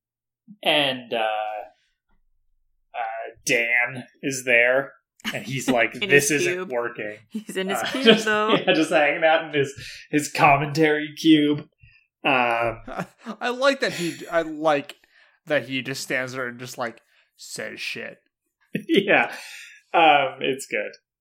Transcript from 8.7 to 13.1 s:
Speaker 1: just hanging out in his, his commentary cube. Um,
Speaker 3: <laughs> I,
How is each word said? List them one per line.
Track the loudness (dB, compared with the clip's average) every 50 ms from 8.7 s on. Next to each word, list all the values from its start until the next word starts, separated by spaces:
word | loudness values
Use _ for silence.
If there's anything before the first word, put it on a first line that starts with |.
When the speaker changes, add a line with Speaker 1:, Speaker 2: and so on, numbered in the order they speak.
| 2
Speaker 1:
just | 2 2 2
hanging | 2 2 2 2 2 2 2
out | 4 4 2 0
in | -2 -2
his, | -2 -2 -2 -4 -10 -16 -16 -16 -18 -10 -4
his | -2 -2 -2 -2
commentary | 0 4 4 6 6 4 2 0 0 2 2 2 2 0 -2 -6 -8
cube. | 0 4 6 6 6 6 2 0 -2
Um, | -4 -10 _ _ -20 -20 _ _ _ _ _ _ -2 0 2 2 2 2 0 0 0 -2 -4 -6 -10
Speaker 3:
<laughs> |
I, | -12 -10 -10 -10 -10